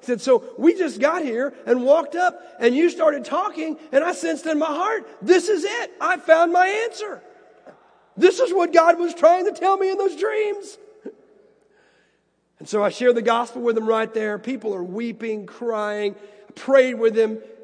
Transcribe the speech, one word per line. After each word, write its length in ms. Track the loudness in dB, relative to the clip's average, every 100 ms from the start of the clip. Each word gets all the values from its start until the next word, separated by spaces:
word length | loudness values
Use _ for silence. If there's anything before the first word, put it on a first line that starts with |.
He 60 | -6
said, 160 | -6
So 320 | 2 0 0 0
we 180 | 2 2
just 240 | -2 -2
got 240 | -2 -2
here 300 | -4 -4 -6 -8 -2
and 180 | 0
walked 320 | 4 2 2 -2
up 260 | -2 -2 -20 0
and 160 | 0 4
you 140 | 0
started 360 | 2 0 0 -4
talking 520 | -4 -4 -6 -8 -8 -2
and 120 | 0
I 100 | 0
sensed 320 | -4 -6 -6 -4
in 140 | -2
my 60 | -2
heart, 420 | -2 -2 -4 -8 -16
This 280 | 4 4 4
is 140 | -2
it. 280 | -2 -6 -8 -6
I 180 | -2 -2
found 360 | 2 4 4
my 140 | 2 2
answer. 540 | 0 -4 -8 -12 -14 -18 -20 _ _ -20 -20 _ _ _ 2
This 220 | 2 4
is 140 | 0
what 180 | 2 4
God 260 | 4 6 4
was 160 | 0
trying 320 | 2 4 4 0
to 60 |
tell 260 | -2 0 2
me 140 | 0
in 60 | 0
those 180 | -2 -2
dreams. 640 | -4 -2 -4 -4 -12 -20 -20 -20 -20 -20 _ _ _ _ _ _ _ _ _ _ _ _ _ _
And 100 | -6
so 140 | -2
I 60 | -2
shared 260 | 0 2 2
the 60 |
gospel 400 | 2 -2 -2 -6
with 140 | -2 -2
them 100 | 0
right 260 | -2 -2
there. 260 | -4 -6 -8
People 340 | -8 -8 -6
are 100 | -8
weeping, 600 | -8 -8 -8 -8 -8 -8 -10
crying. 720 | -12 -6 -4 -4 -4 -6 -6 -20 -20 -20
I 40 |
prayed 420 | -16 2 4 4 2
with 180 | 0
them. 260 | 2 0 -2 -14 -20